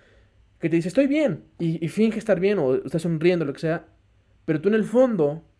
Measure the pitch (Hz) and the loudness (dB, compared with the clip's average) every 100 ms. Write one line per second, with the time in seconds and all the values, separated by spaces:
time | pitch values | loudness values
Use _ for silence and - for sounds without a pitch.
0 | _ _ _ _ _ _ 165 165 170 262 | _ _ _ _ _ _ -2 0 0 0
1 | 277 294 285 151 - - 170 165 160 196 | 2 2 0 -2 -10 -6 -4 -2 -4 0
2 | 220 214 - 185 190 208 131 131 139 170 | 0 0 0 0 2 2 2 0 -2 -4
3 | 170 160 170 175 143 139 160 175 - _ | -2 0 2 2 -2 -4 -4 -4 -8 _
4 | _ _ _ _ - 156 185 220 202 233 | _ _ _ _ -4 -2 2 0 2 2
5 | 262 208 147 160 - _ | 2 2 0 -2 -10 _